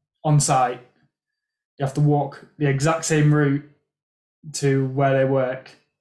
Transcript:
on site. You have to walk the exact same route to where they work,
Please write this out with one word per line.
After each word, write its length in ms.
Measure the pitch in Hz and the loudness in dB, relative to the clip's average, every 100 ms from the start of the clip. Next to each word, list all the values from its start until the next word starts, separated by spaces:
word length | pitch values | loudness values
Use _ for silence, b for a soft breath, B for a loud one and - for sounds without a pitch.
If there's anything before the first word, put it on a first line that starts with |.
| _ _ | _ _
on 160 | 156 147 | 0 2
site. 420 | - 131 123 - - _ _ _ _ _ _ _ _ - | 2 2 0 -4 -14 _ _ _ _ _ _ _ _ -8
You 80 | 135 | -6
have 80 | - | 0
to 60 | |
walk 460 | 147 147 139 - - - | 2 2 -2 -10 -18 -4
the 100 | 147 | -2
exact 360 | 135 156 160 | 0 0 -2
same 300 | - 156 151 | 0 2 2
route 360 | 151 143 139 - _ _ _ _ _ _ _ 160 | 2 2 -2 -6 _ _ _ _ _ _ _ -16
to 340 | - 143 135 131 | -4 -2 0 -2
where 240 | 131 135 | -2 0
they 140 | 135 131 | 2 0
work, 460 | 135 127 - - - _ _ | 0 -2 -6 -14 -20 _ _